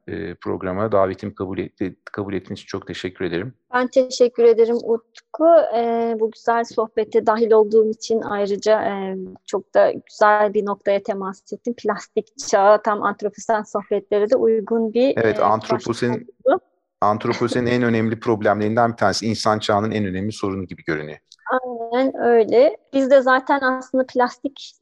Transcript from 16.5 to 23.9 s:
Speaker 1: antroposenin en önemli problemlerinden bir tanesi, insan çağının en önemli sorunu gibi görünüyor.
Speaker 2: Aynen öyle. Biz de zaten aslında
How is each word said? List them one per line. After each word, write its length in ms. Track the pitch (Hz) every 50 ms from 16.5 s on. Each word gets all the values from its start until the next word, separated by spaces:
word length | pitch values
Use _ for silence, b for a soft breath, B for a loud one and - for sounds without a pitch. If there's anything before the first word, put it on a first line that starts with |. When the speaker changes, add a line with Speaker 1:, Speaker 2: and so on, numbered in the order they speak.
| 311 370 - _ _ _ _ _ _ _
Speaker 1:
antroposenin 640 | - - - - - 120 113 - 123 117 - 127 123
en 160 | 117 123 123 123
önemli 360 | 117 113 113 113 113 117 113
problemlerinden 720 | - 123 113 101 104 107 101 104 104 107 113 120 117 117
bir 60 | 110
tanesi, 280 | - 113 98 92 - 98
insan 340 | 113 107 - - 113 107 107
çağının 320 | - - 107 101 107 113
en 140 | 104 107 104
önemli 260 | 95 90 92 98 110
sorunu 340 | 110 - - 98 95 95 92
gibi 160 | 85 87 - -
görünüyor. 340 | - 80 76 76 76 76 - _ _ - _ _ -
Speaker 2:
Aynen 640 | 254 254 254 247 240 233 233 233 233 254 269 269 - -
öyle. 560 | 226 240 240 233 220 - 196 226 269 320 427 - _ _ -
Biz 180 | 269 269 247
de 100 | 285 269
zaten 380 | 247 262 254 262 269 - 285 277
aslında 440 | 269 254 262 262 262 -